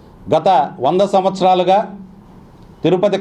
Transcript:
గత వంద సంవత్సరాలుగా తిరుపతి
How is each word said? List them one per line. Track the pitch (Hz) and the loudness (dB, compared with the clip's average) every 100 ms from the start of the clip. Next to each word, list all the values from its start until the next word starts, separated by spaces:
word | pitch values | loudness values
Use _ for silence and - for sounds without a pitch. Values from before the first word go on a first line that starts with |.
| - - - | -20 -18 -4
గత | 156 190 175 139 - 131 | -2 2 0 0 -4 -2
వంద | 180 196 196 | 0 0 0
సంవత్సరాలుగా | 190 190 185 185 180 196 226 - - - - - - - - - | 0 0 0 2 2 0 0 -12 -20 -20 -20 -20 -20 -20 -20 -6
తిరుపతి | 175 180 202 196 | -2 0 2 0